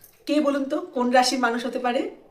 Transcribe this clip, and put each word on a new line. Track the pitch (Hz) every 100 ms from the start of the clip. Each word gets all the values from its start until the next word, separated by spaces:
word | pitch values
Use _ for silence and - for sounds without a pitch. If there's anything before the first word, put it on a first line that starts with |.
| - _ -
কে | 294
বলুন | 285 277
তো, | 269 311
কোন | - 254 247
রাশির | 254 247 262
মানুষ | 240 240 262
হতে | 254
পারে? | 247 254 - - -